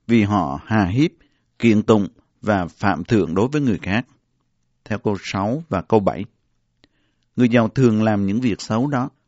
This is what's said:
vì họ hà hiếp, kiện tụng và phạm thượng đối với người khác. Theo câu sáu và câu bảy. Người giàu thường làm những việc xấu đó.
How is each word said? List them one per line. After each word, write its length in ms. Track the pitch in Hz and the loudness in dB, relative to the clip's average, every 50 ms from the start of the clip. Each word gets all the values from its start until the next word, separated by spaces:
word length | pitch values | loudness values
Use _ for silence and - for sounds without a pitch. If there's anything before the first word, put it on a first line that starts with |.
| _ | _
vì 160 | - 117 117 104 | 0 2 2 2
họ 380 | 98 104 98 82 69 69 - - | 2 0 0 0 -2 -4 -8 -6
hà 200 | - 110 110 98 | -2 0 0 0
hiếp, 240 | 87 101 131 156 180 - _ _ _ _ _ _ _ _ _ | 0 0 0 0 -2 -2 _ _ _ _ _ _ _ _ _
kiện 240 | - 117 107 107 104 | 2 2 4 4 4
tụng 260 | - 110 104 98 - - _ _ _ _ _ - | 4 2 2 2 -2 -8 _ _ _ _ _ -4
và 240 | 104 104 95 87 | -2 -2 -2 -2
phạm 380 | 80 - _ - 101 87 78 90 | -6 -8 _ -2 -2 -2 -2 -2
thượng 300 | - 120 104 85 73 82 | 0 0 2 2 0 0
đối 140 | 92 110 127 | 0 -2 0
với 120 | 147 151 | 0 -2
người 180 | 143 127 98 80 - | -2 -2 -2 -4 -4
khác. 240 | 87 98 117 131 - _ _ _ _ _ _ _ _ _ _ _ _ _ _ _ | -4 -4 -4 -4 -8 _ _ _ _ _ _ _ _ _ _ _ _ _ _ _
Theo 140 | - 110 - | -10 -10 -6
câu 180 | - 107 101 92 - | -4 -4 -6 -4 -8
sáu 420 | - - 98 98 107 123 156 165 - | -8 -6 -4 -4 -2 -4 -6 -6 -6
và 140 | 107 87 - | -6 -6 -2
câu 180 | - 113 110 | 0 0 0
bảy. 240 | 98 90 - 85 104 - _ _ _ _ _ _ _ _ _ _ _ _ _ _ _ _ _ _ _ _ _ | 2 0 -4 -4 -10 -14 _ _ _ _ _ _ _ _ _ _ _ _ _ _ _ _ _ _ _ _ _
Người 120 | - 127 117 | 0 2 4
giàu 200 | 117 123 113 107 | 4 4 2 2
thường 340 | - 131 131 120 107 107 110 | 0 2 2 4 4 2 2
làm 240 | 110 107 101 98 | 2 0 0 0
những 140 | 98 101 120 | -2 -2 -2
việc 200 | 127 120 92 - | -2 -2 -4 -4
xấu 260 | - - 110 113 127 | -4 -4 -2 -2 -2
đó. 240 | 147 143 123 127 147 - _ _ | -2 -2 -4 -4 -6 -10 _ _